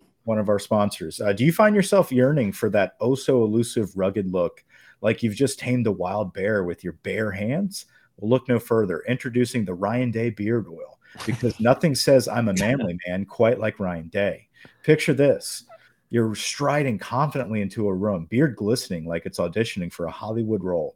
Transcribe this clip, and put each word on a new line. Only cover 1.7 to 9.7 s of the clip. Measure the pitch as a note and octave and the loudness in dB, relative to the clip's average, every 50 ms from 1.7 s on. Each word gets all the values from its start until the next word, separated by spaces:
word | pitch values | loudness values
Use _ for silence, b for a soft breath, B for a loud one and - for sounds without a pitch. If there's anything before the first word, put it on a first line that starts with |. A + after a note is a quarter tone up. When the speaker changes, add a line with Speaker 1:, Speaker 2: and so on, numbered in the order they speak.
| G#3 | 4
Speaker 1:
yourself | G3+ F#3 - G#3 G3 E3+ - | 2 2 4 4 4 4 4
yearning | C3 B2 B2 C3+ D3+ D3 A#2 G2 | 4 4 4 4 4 2 0 0
for | F#2+ - - G#2+ | -2 -2 -2 2
that | F#2+ G#2 F#2+ F#2 - _ | 2 2 2 0 -2 _
oh | G#2+ A#2+ C3+ | 0 0 0
so | C3 - - C3+ B2 A2+ | 0 2 2 4 4 4
elusive, | G#2+ G#2+ A#2 A#2+ A#2+ - A#2+ G#2+ F2+ - | 4 2 0 0 0 -2 -2 -4 -2 -2
rugged | F#2+ F#2 F#2+ F#2 A2 G2 F#2 | -2 -2 0 0 -2 -4 -2
look, | F2+ F2+ F2 E2+ - _ _ b b b b b b b | 0 0 0 -2 -4 _ _ b b b b b b b
like | - G#2+ A2+ - | -2 -2 0 0
you've | - A2+ G#2 | -2 -4 0
just | G2 C#3 B2+ - - | 0 0 0 0 -4
tamed | - B2+ B2 B2 A#2 | -4 -2 -2 0 0
a | A2 | 0
wild | G2 F2 F2+ F2+ F#2+ G#2 G#2+ F2+ | -2 -2 -4 -4 -2 -4 -4 -4
bear | - G2 F#2+ G#2 A2 G#2 F#2 | -4 -4 -2 0 0 0 -2
with | F2 E2+ - | -2 -6 -8
your | - F2 D#2+ - | -8 -12 -12 -8
bare | _ G2+ F#2 G#2 A2 G#2+ | _ -6 -4 -2 -4 -4
hands? | F#2+ G2 G#2 A2 C3+ F3 G#3 F#3 G3 - - b b b b b b | -4 -4 -4 -2 -2 -2 -2 -4 -6 -10 -16 b b b b b b
Well, | - G#2 G#2+ | -8 0 0
look | A#2+ C3 - - | 0 0 2 0
no | B2 A#2 | 0 0
further. | - - A#2+ A2+ G#2+ F#2 E2+ D2+ - | 0 0 2 2 2 0 -2 -4 -2
Introducing | A2 B2+ B2 - C#3 A2+ B2 B2 A#2+ - B2 G#2 | -4 -4 -4 -4 -2 0 0 0 2 0 -4 -4
the | F#2 | -4